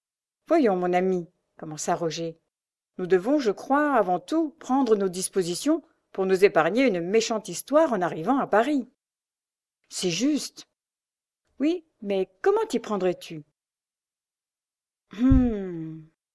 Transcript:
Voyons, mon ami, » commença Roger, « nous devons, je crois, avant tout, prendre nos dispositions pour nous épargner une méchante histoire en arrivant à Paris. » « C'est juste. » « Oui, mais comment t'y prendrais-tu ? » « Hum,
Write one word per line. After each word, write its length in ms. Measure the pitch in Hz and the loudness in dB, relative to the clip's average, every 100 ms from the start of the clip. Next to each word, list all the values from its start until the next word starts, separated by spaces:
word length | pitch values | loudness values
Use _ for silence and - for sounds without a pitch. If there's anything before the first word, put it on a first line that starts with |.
| _ _ _ _ - | _ _ _ _ 0
Voyons, 280 | 330 226 180 | 2 4 2
mon 160 | 180 | 0
ami, » 380 | 180 185 180 170 _ _ - | 0 2 -2 -4 _ _ -18
commença 380 | 156 151 - 170 | -14 -8 -4 -2
Roger, « 420 | 165 160 165 - _ _ _ _ _ - | -2 -4 -8 -10 _ _ _ _ _ -8
nous 100 | 180 | 2
devons, 320 | 185 214 302 | 2 2 0
je 120 | 226 | 0
crois, 420 | 185 - 277 294 | -2 0 0 2
avant 260 | 254 185 180 | 2 2 -2
tout, 300 | - 320 311 - | -2 -2 -2 -6
prendre 360 | - 269 240 208 | -2 0 2 2
nos 140 | 190 | 0
dispositions 760 | 180 - 196 170 175 285 320 - _ _ | -4 -6 -4 -4 -2 0 -2 -4 _ _
pour 120 | - 190 | -4 0
nous 200 | 185 196 | 4 4
épargner 380 | 170 160 226 | 4 2 2
une 180 | 262 175 | 2 0
méchante 460 | 170 226 226 220 190 | 0 0 0 -4 -6
histoire 460 | 165 - 294 320 | -10 0 2 2
en 80 | 208 | 0
arrivant 380 | 170 160 180 269 | -2 -4 -2 -2
à 80 | 165 | 2
Paris. » « 420 | 202 254 285 - _ _ _ _ _ _ _ _ _ _ | 2 2 0 -4 _ _ _ _ _ _ _ _ _ _
C'est 200 | - 185 | -6 -4
juste. » « 560 | 165 277 285 - - - _ _ _ _ _ _ _ _ - | 0 0 -2 -4 -16 -20 _ _ _ _ _ _ _ _ -4
Oui, 260 | 294 349 - - | -2 -2 -8 -12
mais 260 | 202 190 190 _ | -4 -2 -4 _
comment 240 | 392 427 427 | 0 0 0
t'y 140 | 233 | -4
prendrais-tu ? » « 640 | 233 202 185 180 - 156 - _ _ _ _ _ _ _ _ _ _ _ _ _ _ _ _ 190 | -4 -2 -2 -2 -8 -16 -16 _ _ _ _ _ _ _ _ _ _ _ _ _ _ _ _ 0
Hum, 880 | 262 262 247 208 190 165 160 160 156 _ _ | 4 4 4 -2 -6 -8 -10 -14 -18 _ _